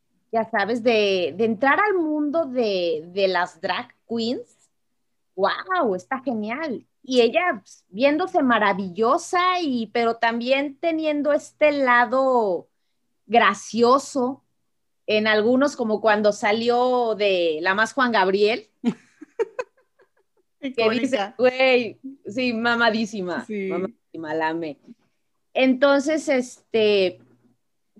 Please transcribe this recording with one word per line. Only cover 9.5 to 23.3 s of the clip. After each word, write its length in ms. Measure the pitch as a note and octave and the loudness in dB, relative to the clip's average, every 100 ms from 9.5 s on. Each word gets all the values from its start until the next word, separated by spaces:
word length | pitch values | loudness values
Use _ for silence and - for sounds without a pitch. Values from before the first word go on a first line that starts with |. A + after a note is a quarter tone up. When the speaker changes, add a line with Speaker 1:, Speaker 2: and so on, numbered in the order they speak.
| F4+ | 0
Speaker 1:
y, 260 | D#4+ B3 G#3+ | -2 -4 -4
pero 280 | A#3+ A#3 A3+ | -2 0 0
también 600 | A#3 A#3 A#3+ C4+ C#4+ C#4 | -2 -2 0 0 0 -4
teniendo 540 | E4+ D#4+ D#4 D4 C#4+ | -2 -2 -2 0 0
este 400 | D4 - - D4+ | 0 -2 0 2
lado 960 | D4 C4 A#3+ A#3+ B3+ C4+ B3 G#3+ E3 - _ _ _ _ _ - | 2 4 4 4 2 2 2 2 -2 -6 _ _ _ _ _ 0
gracioso, 1160 | A3+ G#3 G#3 - G#3+ A#3 C4+ C4 C#4 B3 C4+ _ _ _ _ _ _ - | 4 4 2 -4 2 4 4 2 -4 -4 -4 _ _ _ _ _ _ -2
en 200 | G#3+ G#3+ | 0 2
algunos 480 | G#3+ G#3+ B3+ C#4+ C#4 | 2 2 2 2 0
como 240 | A3+ G#3 | -4 0
cuando 300 | A3 G#3 G#3 | 2 2 2
salió 840 | G3+ G#3+ A3 A#3 A#3+ B3+ B3 A#3 G#3 | 2 0 0 0 2 2 2 0 0
de 440 | G3+ F#3 E3+ D#3 | 0 2 0 0
La 120 | F3+ G3 | 0 0
Más 180 | A3 | 0
Juan 180 | - B3 | 0 0
Gabriel, 580 | A3 F#3 G3 G#3 A#3+ - _ | 2 2 2 2 0 -6 _
Speaker 2:
<laughs> 1800 | A#3+ - _ _ - - A4 - - _ _ _ _ _ _ _ _ _ | -4 -4 _ _ -12 -8 -8 -8 -14 _ _ _ _ _ _ _ _ _
Speaker 1:
que 280 | C#4 B3 A3 | -8 -2 0
dice, 260 | A#3+ B3+ A#3+ | 0 0 -2
Speaker 2:
Icónica. 200 | G3 A#3 | -4 -4
Speaker 1:
güey, 640 | B3 B3+ C4 B3 A3 - C4+ C4+ - | -4 0 2 2 0 -8 -18 -18 -10
sí, 280 | G#3+ B3+ | -4 -2
mamadísima, 920 | A3 A#3 A#3 A#3 G#3+ A3 A3 F3+ | -2 -2 0 2 0 -2 -6 -6